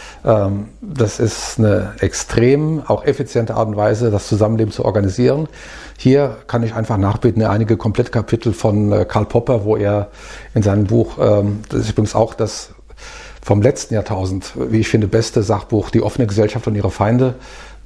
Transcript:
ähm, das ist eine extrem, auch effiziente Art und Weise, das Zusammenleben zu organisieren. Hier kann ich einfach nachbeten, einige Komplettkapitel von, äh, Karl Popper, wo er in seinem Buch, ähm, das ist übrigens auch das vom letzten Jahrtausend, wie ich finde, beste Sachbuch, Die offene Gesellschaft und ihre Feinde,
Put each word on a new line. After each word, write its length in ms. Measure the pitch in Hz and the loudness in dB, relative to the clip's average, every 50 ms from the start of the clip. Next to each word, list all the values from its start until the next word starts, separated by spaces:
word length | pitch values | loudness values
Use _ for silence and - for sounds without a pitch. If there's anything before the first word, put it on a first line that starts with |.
| - - - - - | -18 -20 -18 -2 0
ähm, 460 | 120 110 104 101 98 101 101 107 - - - | 2 4 4 2 0 -2 -4 -6 -10 -14 -16
das 400 | 240 202 151 - 113 104 - - | -14 -6 -2 -2 -2 -2 0 0
ist 380 | 117 107 - - - - - - | -2 -2 -2 -4 -10 -6 0 2
eine 340 | 110 104 98 98 95 101 - - | 4 4 4 2 0 -4 -4 -2
extrem, 840 | 98 92 - - - - - 117 117 127 139 147 156 156 160 151 - | -2 -2 -2 -6 -8 -4 0 2 4 4 4 4 2 0 -2 -2 -2
auch 180 | - 104 - - | -2 -2 0 0
effiziente 520 | 147 135 - 127 - - 120 113 113 110 | -2 -2 -2 -4 -2 -2 -2 -2 0 0
Art 120 | 110 113 107 | -2 -2 0
und 80 | 101 | 0
Weise, 340 | 104 104 110 110 110 120 113 | 0 2 2 2 2 2 0
das 160 | 101 98 - | 0 0 0
Zusammenleben 460 | - 113 101 110 107 113 110 110 104 | 0 0 2 2 2 2 2 0 0
zu 140 | - - - | -2 -2 -2
organisieren. 640 | 110 101 107 98 95 92 120 123 127 131 156 160 - - - - - - - - - - - | 0 0 2 0 0 2 2 2 2 2 0 -2 -6 -10 -14 -20 -18 -18 -18 -18 -20 -8 0
Hier 400 | - 127 131 143 143 127 113 - - | 4 4 6 4 4 0 -2 -8 -8
kann 160 | - - 117 | -4 -2 -2
ich 120 | 117 110 - | -2 -2 -2
einfach 220 | 113 110 - 113 | -4 -2 -2 0
nachbeten, 460 | 98 98 98 107 - - 117 95 110 | 0 0 0 0 2 0 2 2 2
einige 340 | 110 101 98 110 113 104 113 | 2 2 2 0 2 2 0
Komplettkapitel 760 | - - 113 98 - 123 - - 117 104 - 120 113 - 117 95 | 0 0 0 0 0 -2 -2 -2 -4 -2 -2 -2 -2 0 -2 -2
von, 360 | - - 110 101 104 104 104 | 0 0 0 2 2 2 2
äh, 140 | 101 101 104 | 2 2 0
Karl 220 | - - 110 104 | 0 0 -2 0
Popper, 400 | - - 117 - - 127 110 101 | 0 0 0 2 2 0 0 2
wo 100 | 107 107 | 0 0
er 320 | 107 104 101 104 104 101 - - - - - - - - - - | 2 2 0 0 0 -2 -4 -10 -18 -20 -18 -18 -18 -14 -4 0
in 80 | 120 | 2
seinem 240 | 98 101 98 107 104 | 2 4 2 2 2
Buch, 320 | 98 113 117 107 - - - | 2 2 2 2 0 0 0
ähm, 400 | - 104 104 104 101 104 104 107 - - | 2 4 4 4 2 0 -2 -4 -6 -4
das 120 | - 113 | -4 -2
ist 100 | 110 107 | -2 -2
übrigens 240 | - - 107 - - | 0 0 -2 0 2
auch 180 | 110 113 - | 0 0 0
das 380 | - - 113 107 - - - - - - - - - - - - - - - - - - | 0 -4 -4 -4 -6 -10 -14 -18 -20 -20 -20 -20 -20 -20 -18 -18 -18 -18 -18 -20 -20 -6
vom 180 | - - 104 104 | -2 2 2 4
letzten 320 | 107 135 - - - - | 4 2 2 0 -4 -4
Jahrtausend, 640 | 113 104 98 - 104 95 95 92 98 95 - - - | -4 -4 -2 -4 -4 -4 -4 -4 -4 -6 -8 -10 -8
wie 240 | 131 127 123 110 110 | -6 -2 0 0 0
ich 80 | 104 - | 2 2
finde, 200 | - 110 107 95 | 2 2 2 2
beste 340 | - 113 117 - - 117 | 2 0 0 0 0 0
Sachbuch, 480 | 101 101 104 98 - - 113 104 - - | 0 0 0 -2 -2 -2 -2 -2 0 0
Die 100 | - 117 | 0 0
offene 260 | 110 104 - - 120 | 0 0 0 -2 -2
Gesellschaft 400 | 101 98 110 107 104 - 117 - | 0 2 2 2 2 0 -4 -4
und 80 | 113 107 | -2 -2
ihre 160 | 101 98 95 | 0 -2 -2
Feinde, 440 | - - 101 107 120 123 131 127 123 - - - - - - - - - - | 0 0 2 2 2 2 2 0 -2 -4 -12 -20 -20 -20 -20 -20 -20 -14 -12